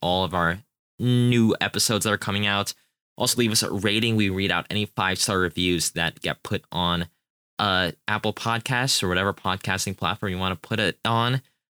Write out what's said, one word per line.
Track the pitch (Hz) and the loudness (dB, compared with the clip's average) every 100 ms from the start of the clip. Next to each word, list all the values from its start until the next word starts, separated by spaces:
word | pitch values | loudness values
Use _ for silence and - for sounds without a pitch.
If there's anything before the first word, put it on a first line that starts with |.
all | 82 92 | 0 0
of | 92 | 0
our | 90 85 95 - _ _ - | 2 0 0 -8 _ _ -4
new | 120 123 120 120 113 - | 0 2 4 4 4 2
episodes | 98 101 - 107 | 0 0 0 0
that | 107 | 0
are | 101 | -2
coming | - 101 104 | -2 -2 0
out. | 101 101 - _ _ _ - | 0 -2 -8 _ _ _ -4
Also | 120 - | -2 2
leave | 117 | 2
us | 107 | 2
a | - | -2
rating. | 98 101 107 117 110 | 0 0 2 2 2
We | 101 | 2
read | 92 98 | 2 0
out | 87 - | 0 -2
any | 104 104 | -4 -4
five-star | - 95 92 - 95 | -2 -2 0 0 2
reviews | 90 85 90 85 80 | 0 0 2 2 0
that | 85 82 - | -2 -4 -4
get | 82 - | -6 -6
put | - 101 - | -6 -8 -6
on, | 85 87 87 85 _ _ _ _ - | -4 -2 -2 -4 _ _ _ _ -4
uh, | 104 92 90 - - | 0 2 0 -4 -4
Apple | 107 110 | -2 -2
Podcasts | - 117 113 - 123 131 - | -2 -2 -2 -2 -2 0 0
or | 95 | 0
whatever | 90 98 | 2 0
podcasting | - 95 92 - 92 - 95 | -2 -2 -4 -2 -4 -4 -4
platform | 87 104 104 | -4 -4 -4
you | 92 | -4
wanna | 92 92 | -4 -4
put | - 110 | -4 -2
it | 98 - | 0 0
on. | 110 117 117 131 - _ _ | 0 2 2 0 -6 _ _